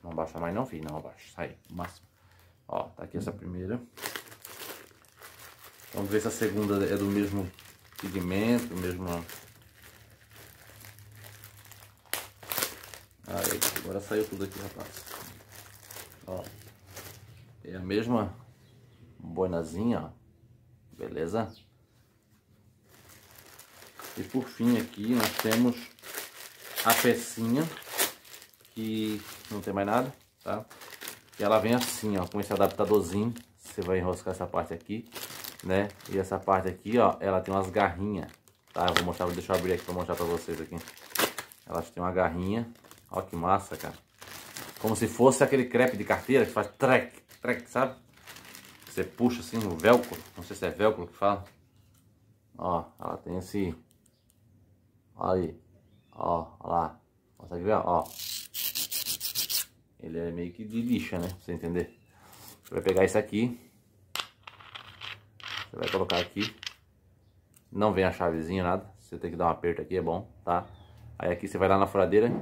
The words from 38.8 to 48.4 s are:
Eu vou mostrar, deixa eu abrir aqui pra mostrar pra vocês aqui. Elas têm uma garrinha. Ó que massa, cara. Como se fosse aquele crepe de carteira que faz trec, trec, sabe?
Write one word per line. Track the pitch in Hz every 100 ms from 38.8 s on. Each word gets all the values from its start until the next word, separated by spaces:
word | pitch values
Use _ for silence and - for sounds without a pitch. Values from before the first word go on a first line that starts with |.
| 90
Eu |
vou | 98
mostrar, | 90 87 90
deixa | 87 -
eu | 92
abrir | 90
aqui | 90
pra | -
mostrar | 90 87
pra | 85
vocês | 85 85 - 80
aqui. | 78 85 - - - - - - - - -
Elas | 82 -
têm | -
uma | 90
garrinha. | 92 90 82 92 110 117 - - - -
Ó | 92
que | 95 87
massa, | 87 95 - -
cara. | - - _ _ - - - - - -
Como | 110 104
se | 110
fosse | - 123 123
aquele | 135 135 123
crepe | 120 123 98
de |
carteira | 104 98 - 131 110
que |
faz | - 101 -
trec, | 135 123 - - _ -
trec, | 120 123 -
sabe? | 123 131 - - - - -